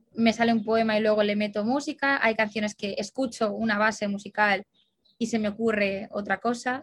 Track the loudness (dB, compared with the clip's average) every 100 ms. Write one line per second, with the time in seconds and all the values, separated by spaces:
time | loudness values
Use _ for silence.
0 | _ 0 2 4 2 2 2 2 2 2
1 | 4 4 2 0 -2 -2 0 -2 -2 -2
2 | 0 2 2 0 -2 -2 -4 -4 -6 -6
3 | -6 -4 -6 -2 -2 -2 0 2 0 0
4 | -4 -6 -6 0 2 2 -4 _ _ _
5 | _ -6 -2 -2 -2 -2 0 2 0 -2
6 | -6 -6 -4 -2 -2 -4 -4 -6